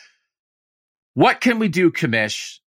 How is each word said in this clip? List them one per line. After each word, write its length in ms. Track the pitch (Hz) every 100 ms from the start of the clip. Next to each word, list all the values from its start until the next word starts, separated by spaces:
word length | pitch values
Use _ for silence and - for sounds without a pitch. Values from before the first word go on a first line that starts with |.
| _ _ _ _ _ _ _ _ _ _ _
What 260 | 131 233 -
can 200 | 247 226
we 80 | 214
do, 240 | 175 175
Commish, 680 | - 135 113 107 - - - _